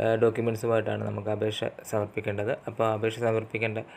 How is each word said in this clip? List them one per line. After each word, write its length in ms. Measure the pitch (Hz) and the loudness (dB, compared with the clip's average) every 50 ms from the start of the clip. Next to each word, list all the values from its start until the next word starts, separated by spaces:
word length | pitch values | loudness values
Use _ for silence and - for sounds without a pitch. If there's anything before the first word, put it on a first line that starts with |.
ആ, 120 | - 113 113 | 2 2 4
ഡോക്യുമെൻറ്റ്സുമായിട്ടാണ് 880 | 110 117 113 113 120 113 117 113 110 - 117 113 113 104 110 107 104 107 | 6 4 4 4 4 0 0 0 0 0 2 2 2 2 0 -2 -2 -2
നമുക്ക് 260 | 107 104 107 98 107 | -4 -4 -4 -4 -2
അപേക്ഷ 340 | 107 101 107 107 104 - 113 117 - - - | -2 0 0 0 0 -2 -4 -6 -6 -8 -10
സമർപ്പിക്കേണ്ടത്. 720 | - - 107 104 101 - 110 101 - 104 101 104 110 139 - - | -4 -2 -2 -2 -2 -4 -4 -4 -4 -2 -2 -2 -2 -2 -4 -6
അപ്പോൾ 260 | - 110 - 113 113 | -8 -2 0 2 2
അപേക്ഷ 260 | 110 107 110 113 110 113 | 2 2 0 -2 0 0
സമർപ്പിക്കേണ്ട, 600 | 120 113 113 113 110 113 - 110 113 113 107 110 110 - - | 0 2 2 0 -2 -2 -4 -2 -2 -2 -2 -4 -8 -10 -14